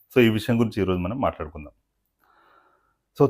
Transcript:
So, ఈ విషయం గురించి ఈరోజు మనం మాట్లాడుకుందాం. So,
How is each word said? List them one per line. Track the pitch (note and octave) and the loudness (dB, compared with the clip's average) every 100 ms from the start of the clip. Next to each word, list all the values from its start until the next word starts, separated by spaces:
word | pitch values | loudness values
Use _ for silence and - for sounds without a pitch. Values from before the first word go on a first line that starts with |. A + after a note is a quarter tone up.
| _ | _
So, | C3 | 2
ఈ | A2+ | 4
విషయం | G#2+ - A#2 | 2 -2 0
గురించి | A2+ G#2 | 0 -2
ఈరోజు | F#2 F2+ | -2 -2
మనం | F2+ C3 | -4 -4
మాట్లాడుకుందాం. | F2+ - D#2 D#2 D2 _ _ _ _ _ _ _ _ _ _ _ _ _ _ - | -4 -4 -12 -14 -20 _ _ _ _ _ _ _ _ _ _ _ _ _ _ 0
So, | C#3 | 0